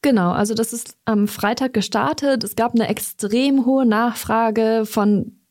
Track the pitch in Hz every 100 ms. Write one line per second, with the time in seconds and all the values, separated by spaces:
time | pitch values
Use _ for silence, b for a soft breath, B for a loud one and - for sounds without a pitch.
0 | 285 233 175 175 208 226 226 233 - -
1 | - 220 208 - 208 240 262 226 190 220
2 | 254 311 285 269 202 - 226 233 220 208
3 | - - 208 233 277 269 240 269 254 214
4 | 240 220 - 220 226 214 220 226 214 220
5 | 208 202 - - _